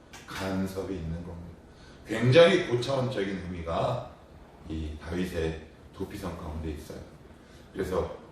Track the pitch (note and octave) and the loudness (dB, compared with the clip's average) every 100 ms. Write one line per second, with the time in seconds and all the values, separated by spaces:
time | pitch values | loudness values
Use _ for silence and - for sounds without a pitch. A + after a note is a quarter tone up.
0 | - - - - F#2+ F#2+ F#2+ F#2+ F2+ F#2 | -20 -18 -12 -6 -2 0 -2 -2 -4 -4
1 | D#2+ E2+ E2+ - - - - - - - | -4 -4 -6 -10 -12 -16 -20 -20 -20 -18
2 | - A2 B2 D#3 E3+ F#3 - A#2+ - C3 | -4 2 8 10 12 10 4 0 2 2
3 | A#2+ G#2 G2 F#2 F2 F2 E2 F2+ A#2+ B2 | 0 0 -2 -4 -6 -8 -2 0 0 0
4 | - - - - - - - D#2 D#2 D2+ | -6 -14 -20 -20 -20 -18 -8 -6 -6 -8
5 | E2 F2 F2+ E2 D#2+ D#2+ - - - - | -6 -2 -2 0 -2 -2 -10 -20 -20 -10
6 | F#2 G2+ F#2+ E2 E2 D#2 D#2+ D#2 - - | -8 -6 -8 -8 -8 -6 -6 -6 -10 -14
7 | - - - - - - - F#2+ E2+ F2+ | -14 -18 -20 -20 -20 -20 -14 -6 0 0
8 | E2 - - | 0 -4 -12